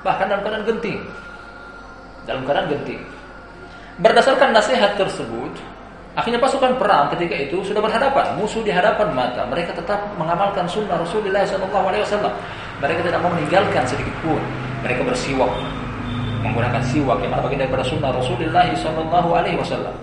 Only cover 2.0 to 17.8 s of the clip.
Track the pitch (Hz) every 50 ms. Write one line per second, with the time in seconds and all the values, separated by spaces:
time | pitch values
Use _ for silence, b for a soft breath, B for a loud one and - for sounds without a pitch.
2 | - - - - - - 123 131 127 131 143 170 - 156 147 123 - - - -
3 | - - - - - - - - - - - - - B B B B B B B
4 | 175 202 233 233 226 269 262 - 285 254 220 226 - - 254 220 208 196 - -
5 | - - - - 143 - 113 117 123 156 - - - - - - - - - -
6 | - - - 180 180 233 233 226 - 262 - 269 262 254 226 - 196 208 190 147
7 | 143 147 165 170 175 170 - - 139 - - 185 202 - 208 208 208 220 220 226
8 | 269 269 - - - - - 147 202 214 - 220 220 202 180 180 180 214 220 -
9 | 214 175 143 127 123 113 - - 101 110 131 165 175 - - 170 165 - 202 202
10 | - - - 180 160 160 170 175 196 196 - 196 180 170 - 214 214 196 180 165
11 | 165 165 - 214 214 196 190 202 190 - - 190 190 185 202 196 190 190 185 214
12 | 202 - 208 202 - - - B B B B B B B B B - 143 165 170
13 | 170 175 165 160 165 175 170 170 151 147 170 185 202 - - 160 147 - - -
14 | - - - - - 160 151 131 - - - - - - - - - 127 127 127
15 | 123 120 127 123 - - 139 131 123 - - - - - - - - - - -
16 | - - - 117 139 - - - - - 110 117 110 - - - - - - 151
17 | 143 131 117 107 127 120 123 - 127 127 139 139 135 127 131 131